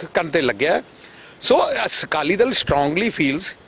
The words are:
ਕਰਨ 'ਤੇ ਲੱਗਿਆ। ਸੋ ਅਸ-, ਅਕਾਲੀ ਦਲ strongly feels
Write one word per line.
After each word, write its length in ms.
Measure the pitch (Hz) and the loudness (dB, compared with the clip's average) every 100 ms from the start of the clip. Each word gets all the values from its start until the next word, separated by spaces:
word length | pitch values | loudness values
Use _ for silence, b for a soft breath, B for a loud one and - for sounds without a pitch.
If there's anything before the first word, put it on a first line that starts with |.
| 170 | -2
ਕਰਨ 140 | 196 165 | -2 0
'ਤੇ 140 | 165 | 0
ਲੱਗਿਆ। 420 | 127 107 143 196 - - B B B B | 0 0 0 0 -4 -18 B B B B
ਸੋ 200 | - 277 - 247 214 | 2 2 2 0 0
ਅਸ-, 200 | - - | -2 -2
ਅਕਾਲੀ 300 | 156 147 190 | -2 0 2
ਦਲ 140 | 247 | 2
strongly 580 | - - 143 143 165 226 | 0 0 0 0 0 -2
feels 500 | - 143 139 - - | 0 -2 -2 -4 -8